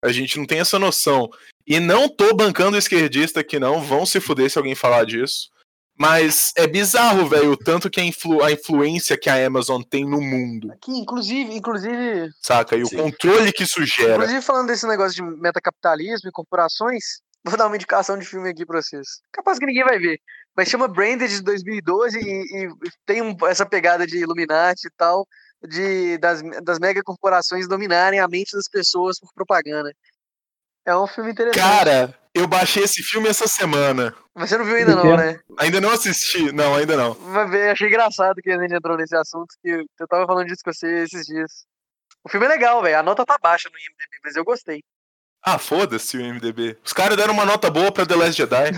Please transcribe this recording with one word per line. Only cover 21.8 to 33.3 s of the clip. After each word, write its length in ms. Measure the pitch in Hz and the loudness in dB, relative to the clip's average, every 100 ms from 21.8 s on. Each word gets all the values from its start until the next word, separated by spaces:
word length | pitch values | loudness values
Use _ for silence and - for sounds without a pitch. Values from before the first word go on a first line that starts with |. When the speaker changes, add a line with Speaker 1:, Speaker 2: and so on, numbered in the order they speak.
Speaker 2:
doze 380 | 165 190 240 220 | -2 0 0 -2
e, 460 | 214 190 180 196 185 | -6 -6 -8 -10 -10
e 40 | 160 175 _ - | -10 -14 _ -4
tem 160 | 220 | -2
um, 140 | 226 180 170 | -2 -2 0
essa 180 | 180 196 | 0 0
pegada 400 | 202 170 175 175 | 2 2 2 0
de 100 | 170 | -4
Illuminati 680 | 165 170 160 156 175 180 170 | -4 -4 0 2 2 0 -8
e 40 | _ | _
tal, 300 | 170 180 196 _ _ _ 160 | 2 2 -2 _ _ _ -14
de, 500 | 160 196 190 175 170 | -6 -2 0 -2 0
das, 240 | 170 165 160 151 | 0 0 -6 -8
das 160 | 170 170 | -4 -2
megacorporações 880 | 180 196 196 180 196 185 - 180 185 | 0 -2 -4 -4 2 2 0 -6 -4
dominarem 520 | 190 202 175 185 196 | -6 0 2 2 2
a 80 | 180 | 0
mente 280 | 180 196 202 | -2 -6 -8
das 120 | - | -6
pessoas 520 | 202 175 180 185 180 | -2 -2 0 -2 -4
por 100 | _ _ | _ _
propaganda. 560 | 190 180 147 151 147 - _ _ _ _ _ _ _ _ - | -2 -2 0 -6 -8 -12 _ _ _ _ _ _ _ _ 0
É 100 | 180 | 0
um 100 | 196 | 0
filme 240 | - 220 | -4 -8
interessante. 280 | 214 233 226 | -2 -2 2
Speaker 1:
Cara, 500 | 185 208 165 135 127 - _ 170 | 4 6 6 4 2 -4 _ -2
eu 100 | 175 | 0
baixei 360 | 185 180 202 | 2 2 0
esse 180 | 202 - | 0 -2
filme 280 | - 220 | -4 -2
essa 180 | 220 | 0